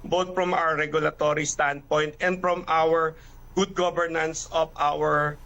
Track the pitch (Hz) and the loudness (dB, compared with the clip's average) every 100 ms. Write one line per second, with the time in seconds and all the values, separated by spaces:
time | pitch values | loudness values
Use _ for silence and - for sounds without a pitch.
0 | - 175 185 185 180 165 165 151 151 156 | 0 0 0 0 0 2 2 0 0 0
1 | 151 - 151 151 147 - 147 143 - 151 | 0 0 0 0 -2 0 0 -2 0 0
2 | 151 - 185 180 180 175 175 160 160 165 | 0 -2 -2 0 -2 -2 0 2 4 2
3 | 160 160 - - - - 190 190 180 170 | 0 -4 -20 -20 -6 -2 -2 0 0 0
4 | 170 160 160 160 - 165 160 - 147 151 | -2 0 -2 -4 -4 -2 -2 0 0 2
5 | 151 151 147 147 | 2 2 0 -4